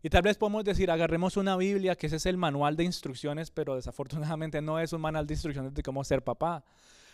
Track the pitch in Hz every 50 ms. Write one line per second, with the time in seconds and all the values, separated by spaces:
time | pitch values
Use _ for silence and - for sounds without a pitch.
0 | - 156 - 175 175 208 202 - 220 208 208 214 208 202 185 165 190 175 165 160
1 | 170 160 160 165 180 185 - 202 190 196 190 185 185 196 202 196 190 185 175 -
2 | - 151 151 156 - 185 185 180 180 156 139 143 143 147 151 160 170 180 175 -
3 | - 151 127 - - 147 147 156 160 - _ - 151 139 135 131 120 - - -
4 | 139 135 - 156 151 151 165 156 160 156 147 151 151 151 156 160 165 160 170 160
5 | 156 156 156 156 151 147 156 151 - 156 139 139 131 135 143 147 - - 131 139
6 | 131 - 143 131 - 131 120 - 156 165 175 147 - _ _ _ - - - -
7 | - -